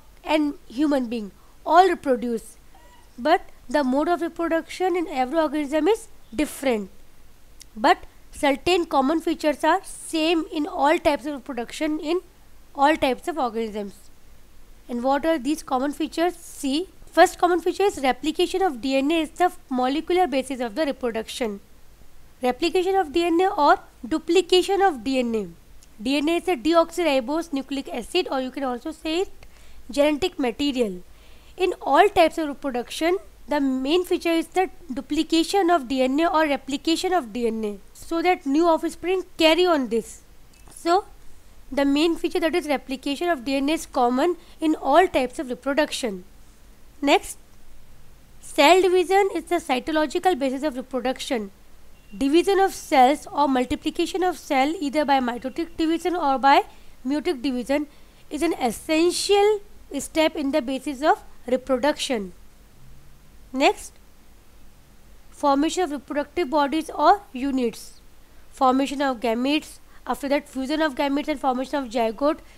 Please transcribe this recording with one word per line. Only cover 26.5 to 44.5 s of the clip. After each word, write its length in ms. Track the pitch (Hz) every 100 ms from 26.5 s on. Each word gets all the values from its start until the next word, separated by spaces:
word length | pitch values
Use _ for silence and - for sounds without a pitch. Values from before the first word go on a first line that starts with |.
| 285
deoxyribose 960 | 302 330 330 359 320 269 233 320 320
nucleic 400 | 269 262 277 339
acid, 360 | 262 - 359 -
or 120 | 269
you 100 | 254
can 120 | 277
also 280 | 269 240 320
say 300 | - 320 339
it 260 | 403 - - - - - -
genetic 480 | 233 294 285 359 -
material. 640 | 247 214 285 254 214 180 - - - - - -
In 160 | 370 -
all 260 | - 277 415
types 280 | 370 320 330
of 120 | 294
reproduction, 680 | 269 277 240 226 - 320 381 - - -
the 140 | 294
main 420 | 269 262 269 359
feature 280 | 359 339 339
is 160 | 330 -
the 240 | 370 370 - -
duplication 800 | 262 - 294 302 330 320 392 349
of 180 | 339 240
D 140 | 262
N 180 | 254 285
A 80 | 339
or 200 | 311 311
replication 640 | 269 277 277 320 330 370
of 180 | 359 233
D 140 | 247 226
N 180 | 220
A, 140 | 214 202 -
so 280 | - - 330
that 200 | 349 359
new 240 | 269 294 349
offspring 540 | 320 330 - 339 381 370 -
carry 300 | 320 330 359
on 220 | 302 233
this. 340 | 226 - - - - - - -
So 320 | - 330 370 - - - - - - -
the 140 | 269 277
main 300 | 285 339 320
feature, 240 | 339 370
that 160 | 320 339
is 120 | 294
replication 640 | 269 - 262 285 269 349
of 160 | 302 233
D 100 | 277
N 120 | 277
A, 40 |
is 120 | 320 -
common 500 | 277 240 254 359 339 -